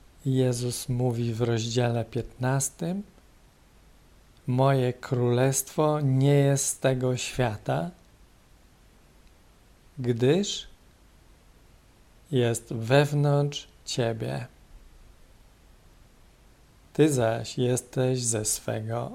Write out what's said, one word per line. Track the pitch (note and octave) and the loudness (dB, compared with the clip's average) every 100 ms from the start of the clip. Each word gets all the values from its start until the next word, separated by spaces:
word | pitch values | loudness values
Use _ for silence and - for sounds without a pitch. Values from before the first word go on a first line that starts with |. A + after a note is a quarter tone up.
| - - C#3 | -20 -8 -2
Jezus | C3 B2+ A#2+ B2 - - | 2 2 0 -4 -4 -4
mówi | B2 B2+ A#2 A#2 | -2 -2 -2 -2
w | A2+ | -2
rozdziale | A#2+ A#2 A#2 A#2+ A#2+ A#2 | 0 0 -2 0 0 0
piętnastym: | A2 B2 A2 - B2+ C#3 - - E3+ G3 G#3 - - - - _ _ - - - - - - - - | -4 -6 -8 -4 -2 0 -2 -4 -6 -6 -8 -18 -20 -20 -20 _ _ -20 -20 -20 -20 -20 -20 -10 -2
„Moje | B2 C3+ C3+ B2 | 2 4 4 2
królestwo | A#2+ - B2 B2 A#2+ C3+ C3+ - - D3+ D3+ | -2 -4 0 2 4 2 0 -4 0 0 2
nie | C#3 C3 C#3 | 2 2 4
jest | C#3+ C#3 C#3 - | 4 4 2 -2
z | - | -2
tego | C3+ B2+ B2+ B2 | -2 0 0 -2
świata, | - - A#2+ G#2 - C3+ E3+ - - - - - - - - - - - - - - - - - _ - - - | -4 -2 -2 -2 -4 -4 -4 -10 -20 -20 -20 -20 -20 -20 -20 -20 -20 -20 -20 -20 -20 -20 -20 -20 _ -20 -18 -6
gdyż | A#2+ A#2 B2+ F3 G3+ - - - - - - - - - - - - - - - - - - | -2 2 2 2 0 -6 -12 -20 -20 -20 -20 -20 -20 -20 -20 -20 -20 -20 -20 -20 -20 -20 -4
jest | C3+ A#2+ A#2 - | 0 2 0 -6
wewnątrz | A2+ A2+ C#3 D3 D3 C#3+ C#3+ C#3+ D3 - - | -6 2 2 4 2 2 2 0 -4 -14 -18
ciebie. | - - A#2 A2+ A#2+ C3+ A#2+ - - - - - - - - - - - - - - - - - - - - - - - - | -8 -2 -2 -2 -6 -6 -10 -16 -20 -20 -20 -20 -20 -20 -20 -20 -20 -20 -20 -20 -20 -20 -20 -20 -20 -20 -20 -20 -20 -20 -4
Ty | - D#3 | 2 4
zaś | C3 A2+ A#2 A2+ - | 4 0 0 -6 -2
jesteś | B2 B2 - C3+ B2+ C3 | 0 0 -2 -2 0 0
ze | A#2+ A2+ | -2 -2
swego | G#2+ - - A2 A2 A#2 C3 | -2 -4 -4 -6 -6 -6 -8